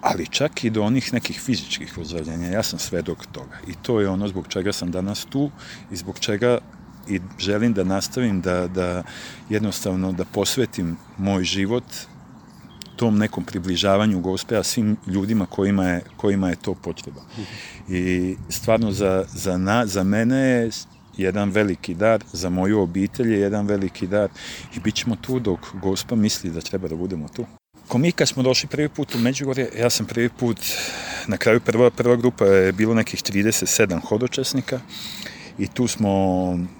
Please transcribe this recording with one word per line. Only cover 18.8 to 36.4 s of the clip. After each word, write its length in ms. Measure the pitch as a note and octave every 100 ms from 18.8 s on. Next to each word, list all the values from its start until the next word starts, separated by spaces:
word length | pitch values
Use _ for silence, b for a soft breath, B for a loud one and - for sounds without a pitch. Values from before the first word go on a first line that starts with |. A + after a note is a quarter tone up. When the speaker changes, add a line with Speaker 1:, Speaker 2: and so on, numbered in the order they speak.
| A2+
Speaker 1:
za, 340 | F#2+ G2+ F#2+ F#2+
za 300 | - G2 F2+
na-, 280 | F#2 A2+ A2+
za 180 | F#2+
mene 340 | F#2+ G2+ A2+ C3
je 320 | C3+ B2 A#2 - - - - -
jedan 320 | F#2+ G2 G2+
veliki 440 | F#2+ G#2 F2+ - E2+
dar, 280 | G#2 A2+ -
za 180 | F2 F2+
moju 300 | F2+ F#2+ G#2+
obitelj 520 | F#2 F2+ G2 - A#2
je 60 | G#2+
jedan 260 | G2+ G#2 G2+
veliki 400 | G#2 F#2+ - F#2
dar 220 | G#2 G2+ B B B B -
i 40 |
bit 160 | F2 -
ćemo 200 | - A2
tu 240 | - C3
dok 200 | G#2+ F2 -
Gospa 420 | F#2+ F#2+ F#2+ - A#2
misli 340 | G#2+ - F#2
da 120 | E2
treba 260 | - F#2+ F#2
da 80 | D#2+
budemo 320 | F2+ F2+ D2+
tu. 180 | - A#2 - _ _ -
Ko 100 | A#2+
mi 140 | E3
kad 160 | - C#3+
smo 160 | -
došli 260 | C3 B2+ -
prvi 200 | C3+ D3+
put 260 | - C#3+ A#2+
u 40 |
Međugorje, 500 | A#2 C3+ C#3 C3 B2 -
ja 120 | A#2+
sam 160 | - A2
prvi 240 | - A#2+
put, 280 | - A#2+ A2+ - - B B B B B
na 100 | G2+
kraju 220 | - A#2
prva, 320 | - A2+ B2
prva 240 | - A#2+ A#2+
grupa 300 | B2 - G2+
je 260 | G2 F#2+
bilo 220 | F#2 G#2+
nekih 280 | A2+ G#2 -
trideset 480 | - G2 G#2 A2+ F2+
sedam 320 | - G#2+ E2+
hodočasnika 800 | - G#2+ B2 - C3 C3+ - C3 - B B B B B B -
i 80 | G2
tu 200 | - B2
smo 720 | - G#2 G2 F#2+ F#2